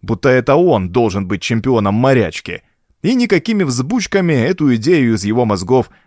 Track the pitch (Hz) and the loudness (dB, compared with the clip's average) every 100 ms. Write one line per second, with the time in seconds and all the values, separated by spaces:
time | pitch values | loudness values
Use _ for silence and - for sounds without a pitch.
0 | - 110 - 127 123 143 180 120 92 92 | -6 -2 2 2 2 2 2 2 0 0
1 | 117 95 95 98 - 113 117 120 101 104 | 0 -2 -4 -6 -4 -2 0 0 2 2
2 | 131 131 92 - - 87 - _ _ _ | 2 2 0 -6 -12 -14 -14 _ _ _
3 | 170 247 240 185 - 214 165 123 131 240 | -2 0 2 0 0 -2 -2 -2 -2 -4
4 | - 196 175 143 120 185 147 117 113 175 | -2 -2 0 0 0 0 0 0 2 2
5 | 120 110 101 113 117 98 95 131 - _ | 2 0 -2 -2 0 -2 0 0 0 _